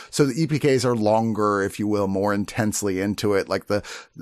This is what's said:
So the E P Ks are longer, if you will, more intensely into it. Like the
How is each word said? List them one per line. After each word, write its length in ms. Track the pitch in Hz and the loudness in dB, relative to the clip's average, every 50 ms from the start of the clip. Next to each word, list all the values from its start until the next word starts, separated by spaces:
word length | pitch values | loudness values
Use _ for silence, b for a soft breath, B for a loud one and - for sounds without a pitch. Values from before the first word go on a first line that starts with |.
| B B | B B
So 160 | B - 147 | B 0 0
the 160 | 135 117 147 | 0 0 -2
E 60 | 165 | -2
P 120 | 131 151 135 | 0 0 0
Ks 260 | - 147 131 127 117 | 2 2 2 4 2
are 80 | 123 123 | 2 0
longer, 680 | 117 107 104 110 110 113 113 107 104 104 104 101 101 | 2 2 2 4 4 2 0 0 0 2 2 2 2
if 160 | 95 101 - - | 0 -2 -2 -4
you 80 | 104 | -2
will, 200 | 104 104 101 101 | 0 0 0 0
more 260 | 95 98 95 98 104 | 0 0 0 0 0
intensely 680 | 101 101 101 - - - 110 107 101 - 104 101 95 92 | 0 0 -2 -4 -2 -2 -2 0 0 -2 -2 -2 -2 -2
into 340 | 98 104 101 - - 104 101 | -2 -2 -2 0 0 2 2
it. 160 | 98 - - | 2 0 0
Like 160 | 95 98 - | -2 -4 -2
the 160 | - 101 104 - B B B B B B 156 | -2 -2 -2 -4 B B B B B B -16